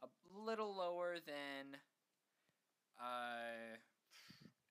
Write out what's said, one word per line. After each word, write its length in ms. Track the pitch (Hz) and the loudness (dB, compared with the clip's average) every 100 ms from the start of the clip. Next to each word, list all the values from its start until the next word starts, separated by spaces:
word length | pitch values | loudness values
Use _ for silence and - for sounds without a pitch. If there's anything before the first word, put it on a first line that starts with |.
a 60 | 127 - 175 | -12 -12 -14
little 420 | 190 220 214 214 190 | -4 0 2 2 4
lower 420 | 175 175 175 170 | 4 4 2 2
than, 540 | 160 143 143 139 139 139 - _ _ _ _ _ _ _ _ _ _ - | -2 -2 0 -2 -6 -10 -14 _ _ _ _ _ _ _ _ _ _ -4
uh, 800 | 123 120 120 120 117 117 113 113 - _ _ - - - - - _ | 2 4 4 2 0 0 -4 -8 -12 _ _ -20 -18 -18 -20 -20 _